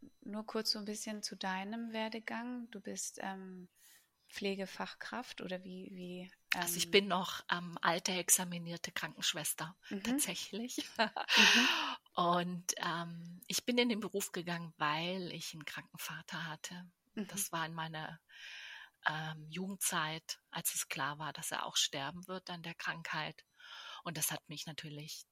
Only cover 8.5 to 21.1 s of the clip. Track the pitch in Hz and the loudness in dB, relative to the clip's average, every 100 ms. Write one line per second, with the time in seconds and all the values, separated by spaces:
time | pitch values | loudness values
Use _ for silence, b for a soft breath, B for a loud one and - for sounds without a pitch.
8.5 | 175 170 170 - - 220 127 185 165 151 | -4 -4 -6 -4 -4 -4 -2 0 2 0
9.5 | - 160 - - 202 208 269 285 175 - | -2 -4 -8 -6 -2 2 2 2 0 -4
10.5 | 196 247 - - - 220 - - - 214 | -4 -4 -4 -2 2 2 2 6 10 12
11.5 | 233 262 - 285 - _ - 175 175 175 | 10 8 6 0 -4 _ 4 6 6 4
12.5 | 180 175 - 175 165 170 170 170 175 - | -2 -2 0 0 0 -2 -6 -10 -12 -4
13.5 | 190 - 240 240 214 208 202 - 196 175 | -2 2 4 6 4 0 0 -2 -2 -2
14.5 | 175 170 - 151 151 175 185 175 170 - | -2 -4 0 2 2 2 -2 -4 -6 -8
15.5 | 160 156 - - - - 160 - 165 160 | -8 -8 -8 -10 -10 -8 -8 -6 -6 -4
16.5 | 151 - 175 180 _ _ - 208 202 - | -6 -8 -10 -12 _ _ -6 -4 -2 -2
17.5 | 165 160 165 160 156 156 165 _ B B | 0 -2 -2 -4 -4 -6 -10 _ B B
18.5 | B B B B _ - 156 156 156 156 | B B B B _ 0 0 -2 -6 -8
19.5 | 160 190 196 - 175 156 160 - - _ | -6 -4 0 2 2 0 -2 -6 -8 _
20.5 | - - - - 160 135 | -4 -2 0 -2 0 0